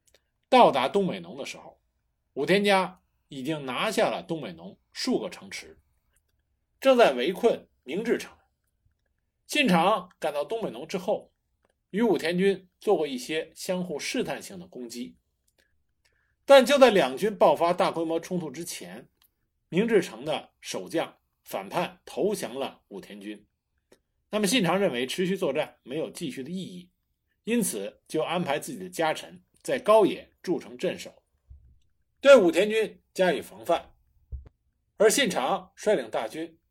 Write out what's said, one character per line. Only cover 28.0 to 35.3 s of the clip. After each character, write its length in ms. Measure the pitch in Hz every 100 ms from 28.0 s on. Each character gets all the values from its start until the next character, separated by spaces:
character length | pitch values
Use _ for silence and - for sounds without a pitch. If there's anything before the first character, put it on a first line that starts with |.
| _
就 140 | 160
安 220 | - 175
排 160 | 143 151
自 120 | 151
己 60 | 117
的 100 | 92
家 240 | 180 160
臣 300 | - - 180 _ _
在 160 | - 131
高 260 | - 220 170
野 260 | 98 - _
筑 160 | 190 147
城 180 | 104 123
镇 180 | 180 95
守， 240 | - _ _ _ _ - _ _ _ _ _ _
对 140 | 269 262
武 140 | 175
田 180 | 160 214
军 320 | 220 208 - _ -
加 180 | 185
以 80 | 131
防 240 | - 95 110
范。 260 | 165 - _ _ _ - - - _ _ _ _ -
而 120 | 214
信 180 | 277
长 440 | 233